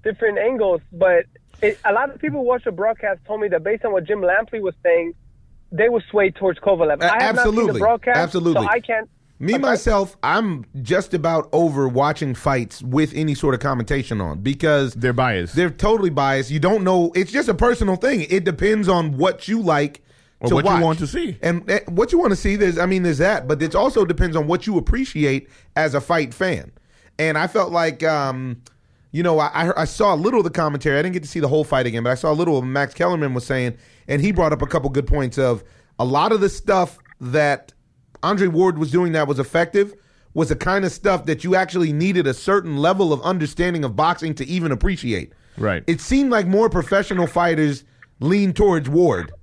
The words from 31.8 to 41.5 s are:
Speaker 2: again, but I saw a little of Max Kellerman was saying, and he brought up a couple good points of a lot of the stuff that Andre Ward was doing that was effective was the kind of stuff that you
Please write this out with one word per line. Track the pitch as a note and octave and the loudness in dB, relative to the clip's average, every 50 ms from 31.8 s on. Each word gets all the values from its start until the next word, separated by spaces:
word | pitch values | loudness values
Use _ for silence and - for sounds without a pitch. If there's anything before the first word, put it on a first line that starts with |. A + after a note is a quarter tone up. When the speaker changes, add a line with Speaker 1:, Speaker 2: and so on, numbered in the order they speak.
| B2+ | 0
Speaker 2:
again, | A#2+ A2+ A#2 | 0 -2 -2
but | A#2 B2 | 0 -2
I | B2+ | -2
saw | B2 - D#3 | 0 0 0
a | D3+ | 0
little | D#3 F3 E3+ D3+ C3 | 0 2 0 0 0
of | B2+ | 0
Max | C3 C3 C#3 C#3+ - | -2 -2 -2 -2 -4
Kellerman | - - E3+ F3+ F3+ D#3+ D3 C3+ B2+ | -2 -2 -2 0 0 -2 -2 -2 -4
was | B2 - | -6 -4
saying, | - C3+ C3 B2 B2 - - _ _ _ _ _ B2+ | -4 -4 -2 -2 -4 -6 -10 _ _ _ _ _ -2
and | C3+ D3 | -2 0
he | D3 G#3 | 0 0
brought | G3 F3 E3+ D#3 | 2 2 2 2
up | D3+ C3 | 2 0
a | D3 | -2
couple | B2+ - D#3+ B2+ C#3 | -2 -2 -2 -2 0
good | A#2+ C#3+ C3 | -2 -2 0
points | - - D3 C3+ B2 - C#3 | 2 0 0 0 -2 0 0
of | C3 B2 A#2+ G2+ - - - _ _ _ _ - | 2 2 0 -2 -6 -18 -20 _ _ _ _ -4
a | B2 | -2
lot | B2+ C3+ C#3+ E3 - | 0 2 2 2 2
of | A3 G#3 | 2 2
the | G3 G3 | 2 0
stuff | - - - G#3+ G3 F#3 F3 - - - _ _ - _ | -2 -2 0 0 2 2 2 0 -4 -20 _ _ -20 _
that | B2+ B2 B2+ D3+ D3 D3 C#3 - - - _ _ _ _ _ _ _ _ _ - - | -8 -2 0 2 2 2 0 -2 -6 -20 _ _ _ _ _ _ _ _ _ -6 -2
Andre | E3+ G#3 F#3+ G3 F#3 | -2 0 2 0 2
Ward | D#3+ E3 F#3 F#3 E3+ D3+ | 2 2 2 2 2 0
was | D#3+ C3+ | -4 0
doing | C3 F3+ F3+ F3 | 0 0 0 2
that | D#3+ D#3 D3+ C#3 | 0 0 0 0
was | C#3+ B2+ | -2 -2
effective | C3 - - E3 E3+ E3+ - G3+ G3+ G3+ - _ _ _ _ _ _ _ - | -4 0 0 0 0 2 2 0 0 0 -4 _ _ _ _ _ _ _ -2
was | D#3 D#3+ - | -2 0 0
the | D3+ | -2
kind | - - F3+ F#3+ G3+ F#3+ | -2 0 0 0 0 0
of | E3+ | -2
stuff | - - - G3+ F#3+ F3 - | -6 -2 0 0 0 0 0
that | D#3 D#3 - - | -4 -4 -4 0
you | F3+ | 0